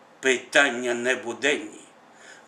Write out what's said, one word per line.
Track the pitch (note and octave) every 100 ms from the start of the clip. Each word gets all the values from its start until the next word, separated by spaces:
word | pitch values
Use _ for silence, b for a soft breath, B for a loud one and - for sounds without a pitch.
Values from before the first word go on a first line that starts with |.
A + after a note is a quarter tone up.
| - -
питання | C3 A#2+ - D3+ C#3 A#2+ B2
небуденні. | A#2+ B2 B2+ A#2 A2+ C3+ D#3 - - - - - B B B